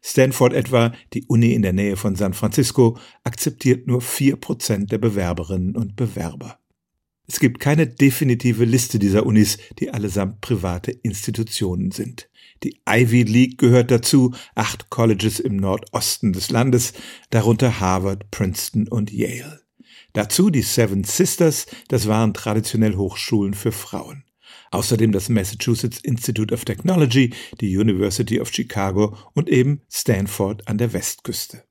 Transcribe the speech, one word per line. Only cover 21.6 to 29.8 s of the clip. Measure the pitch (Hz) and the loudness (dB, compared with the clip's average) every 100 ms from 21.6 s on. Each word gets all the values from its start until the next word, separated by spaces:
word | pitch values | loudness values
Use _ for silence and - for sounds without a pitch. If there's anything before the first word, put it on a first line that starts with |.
| - - _ | -8 -16 _
das | 127 104 | -2 2
waren | 107 113 | 2 2
traditionell | 98 - 107 107 107 107 95 | 0 -2 -2 0 0 0 2
Hochschulen | 95 - - 110 98 | -4 -4 -2 0 0
für | 101 117 | -2 -4
Frauen. | - - 92 73 139 _ _ _ - _ | -6 -10 -10 -12 -18 _ _ _ -20 _
Außerdem | 98 101 117 113 | -6 -2 2 2
das | 101 - | 2 0
Massachusetts | 110 95 - - 113 123 - | -2 -2 -6 -2 -2 -2 -6
Institute | - 120 - 107 107 | -6 -4 -4 -4 -2
of | 113 | -4
Technology, | - 101 175 185 147 123 123 - - - | -4 -4 0 2 4 4 2 0 -18 -6
die | 104 92 | -2 2
University | 110 92 101 95 120 110 | 2 2 0 0 -2 -2
of | - | -2
Chicago | - 127 107 98 95 104 101 - | -6 -6 -2 -2 0 0 -2 -6
und | - 170 | -4 2
eben | 127 127 147 | 2 2 -2